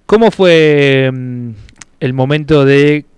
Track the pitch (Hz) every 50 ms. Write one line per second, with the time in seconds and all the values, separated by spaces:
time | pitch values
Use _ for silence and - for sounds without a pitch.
0 | _ - 202 220 226 208 - - 190 180 165 160 156 151 147 143 139 139 135 135
1 | 135 131 131 127 127 127 123 123 120 120 110 - - - - _ - - _ _
2 | - 131 131 131 131 139 151 151 147 139 156 143 139 135 139 139 143 147 151 147
3 | - _ _